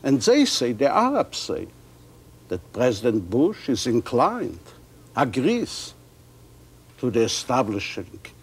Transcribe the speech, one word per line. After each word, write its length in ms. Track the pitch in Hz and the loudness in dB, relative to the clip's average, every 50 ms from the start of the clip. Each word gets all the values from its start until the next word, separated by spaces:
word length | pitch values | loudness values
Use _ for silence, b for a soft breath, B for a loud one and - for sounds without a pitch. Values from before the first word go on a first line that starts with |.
| - | 2
And 180 | 139 139 131 | 2 2 4
they 240 | 107 - 247 294 285 | 4 4 6 6 6
say, 280 | - - - 131 120 123 | 4 2 0 0 -2 0
the 200 | 104 135 143 - | 2 2 2 4
Arabs 440 | 202 233 254 285 240 - - - | 4 2 2 2 0 -2 -2 -4
say, 300 | - - - - - 87 - - - - - - - - - - - - - - - - - | -12 -8 -6 -6 -6 -8 -12 -14 -20 -20 -20 -20 -20 -20 -20 -20 -20 -20 -20 -20 -20 -10 -8
that 240 | 90 90 - - - | -8 -8 -8 -12 -4
President 540 | 101 120 127 113 98 107 123 110 113 95 85 | 0 0 0 0 2 0 0 0 0 -2 0
Bush 400 | 101 123 147 190 214 - - - | 0 2 2 2 0 -4 -4 -4
is 180 | 131 107 - | -4 -2 -2
inclined, 720 | 131 113 117 - - - 120 139 185 233 247 180 - - - - - - - - - - - - - - | 0 0 0 0 0 2 2 2 2 0 -2 -8 -8 -10 -12 -18 -20 -20 -20 -20 -20 -20 -20 -20 -8 -2
agrees 760 | - 143 127 101 131 127 175 233 240 185 - - - - - - - - - _ - - - - - - - - - - - - - - - - - | -2 -2 0 0 0 0 2 2 0 -2 -6 -8 -12 -12 -14 -16 -20 -20 -20 _ -20 -20 -20 -20 -20 -20 -20 -20 -20 -20 -20 -20 -20 -20 -20 -14 -6
to 100 | - 123 | -4 0
the 120 | 110 120 | 2 2
establishing 1000 | 113 110 - - - - 123 127 127 101 104 101 - - - - 95 - - - - - - - | 2 2 0 -6 -4 -2 0 0 0 0 -2 -6 -6 -8 -10 -12 -12 -12 -16 -20 -20 -20 -20 -20